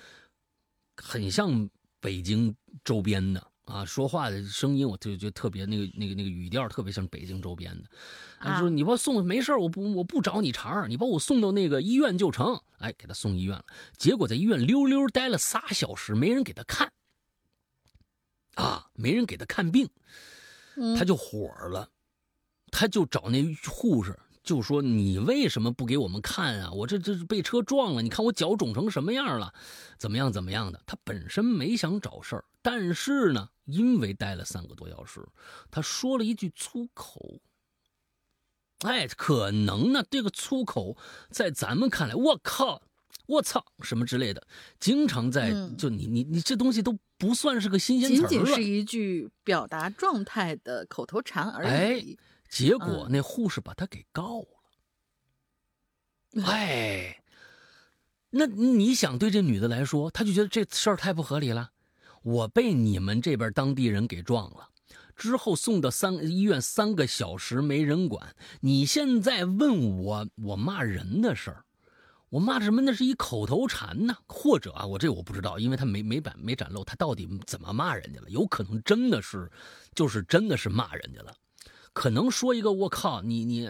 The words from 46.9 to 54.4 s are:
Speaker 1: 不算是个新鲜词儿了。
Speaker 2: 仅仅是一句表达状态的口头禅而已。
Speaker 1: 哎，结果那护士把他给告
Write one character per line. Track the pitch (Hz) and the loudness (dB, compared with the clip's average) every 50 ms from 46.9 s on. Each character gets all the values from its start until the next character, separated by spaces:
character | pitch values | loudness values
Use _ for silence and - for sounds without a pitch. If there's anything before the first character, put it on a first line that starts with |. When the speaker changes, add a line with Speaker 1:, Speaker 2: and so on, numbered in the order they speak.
| 220 - - _ _ _ | -2 -2 -6 _ _ _
Speaker 1:
不 | 185 208 247 | 0 0 2
算 | - - 294 254 226 | 2 2 2 2 2
是 | 196 202 | 2 2
个 | 196 | 2
新 | 190 - - 254 254 | 2 4 4 4 4
鲜 | 254 262 | 6 6
词 | 247 277 | 6 6
儿 | 339 | 6
了。 | - | 6
Speaker 2:
仅 | 311 214 180 | 4 4 4
仅 | 269 285 | 4 4
是 | 240 220 | 4 2
一 | 202 202 208 208 | 2 0 0 -2
句 | 214 240 226 208 196 180 160 117 107 - _ _ | -2 -4 -2 -2 -2 -2 -4 -6 -8 -14 _ _
表 | 208 180 156 113 | 0 0 0 0
达 | - 160 156 160 | -4 -6 -6 -6
状 | 190 208 - 370 392 302 208 202 | -6 -4 0 0 0 0 0 -4
态 | - - 226 185 165 151 | -4 -2 -2 -2 -2 -4
的 | - - 120 123 104 90 | -6 -6 -8 -6 -6 -8
口 | - - - 123 | -8 -8 -8 -8
头 | - 143 147 | -4 -4 -4
禅 | 143 - - 160 156 | -4 -2 -4 -2 -2
而 | 214 - - 165 | -2 -4 -4 -2
已。 | 120 | 0
Speaker 1:
哎， | 135 151 185 220 254 240 - - - - _ _ _ _ _ _ | 2 2 2 2 0 -2 -4 -10 -16 -18 _ _ _ _ _ _
结 | - - 127 156 240 | -4 2 4 4 4
果 | 254 170 170 - - - 120 | 4 2 -2 -4 -4 0 0
那 | 135 139 | 2 2
护 | 135 - - 247 226 | 2 0 -2 -2 -2
士 | 185 - - | -2 -2 -4
把 | - - - | -8 -10 -10
他 | - 185 | -10 -10
给 | - - - - _ | -10 -10 -16 -18 _
告 | - 156 175 220 233 226 | -8 -8 -8 -6 -8 -10